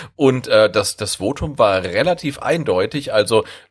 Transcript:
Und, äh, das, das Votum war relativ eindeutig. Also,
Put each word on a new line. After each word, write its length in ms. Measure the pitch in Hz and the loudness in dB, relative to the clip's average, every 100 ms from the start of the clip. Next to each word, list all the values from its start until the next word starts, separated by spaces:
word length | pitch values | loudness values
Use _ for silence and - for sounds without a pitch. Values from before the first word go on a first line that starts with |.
| - - | -12 0
Und, 320 | 139 127 - | 2 2 2
äh, 220 | 107 107 | 4 4
das, 260 | 104 101 - | 2 -2 -4
das 200 | 101 - | -8 -4
Votum 420 | 98 147 160 127 | -4 -4 -6 2
war 240 | 107 95 | 2 2
relativ 560 | 92 95 160 170 151 135 | 0 0 0 -2 -4 -6
eindeutig. 760 | - 165 139 90 104 147 135 | -4 -2 0 0 0 -4 -2
Also, 320 | 110 101 110 - - _ | -2 2 0 -2 -10 _